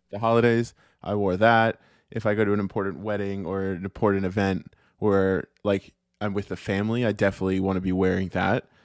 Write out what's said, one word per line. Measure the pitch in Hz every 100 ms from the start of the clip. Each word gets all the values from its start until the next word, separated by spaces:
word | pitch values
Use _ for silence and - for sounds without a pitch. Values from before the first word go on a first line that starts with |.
| _
the | 104
holidays. | 113 117 117 117 117 - _ _
I | - 104
wore | 98 92
that. | 113 113 113 - _ _ _
If | 113
I | 107
go | 104 104
to |
an | 104
important | 98 110 98 82
wedding | 104 104 98 98
or | 85 95 95
an | 90
important | 95 - 107 98
event | 95 101 98 92 - _ _ -
where, | 107 98 95 92 - _
like, | 104 98 - _ _ -
I'm | 104
with | 98 101
the | 92
family, | - 98 107 117
I | 117
definitely | 107 101 95 95 95
wanna | 95 92
be | 92
wearing | 92 92 92 92
that, | 90 95 117 - _